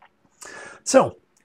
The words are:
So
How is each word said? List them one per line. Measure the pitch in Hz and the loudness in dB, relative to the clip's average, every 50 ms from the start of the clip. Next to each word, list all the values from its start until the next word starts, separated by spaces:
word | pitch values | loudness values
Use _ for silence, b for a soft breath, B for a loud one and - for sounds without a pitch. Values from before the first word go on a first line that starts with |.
| - _ _ _ _ _ _ _ B B B B B B B B B | -20 _ _ _ _ _ _ _ B B B B B B B B B
So | - - 269 - 110 - - _ _ _ _ _ | 4 4 4 4 4 -2 -12 _ _ _ _ _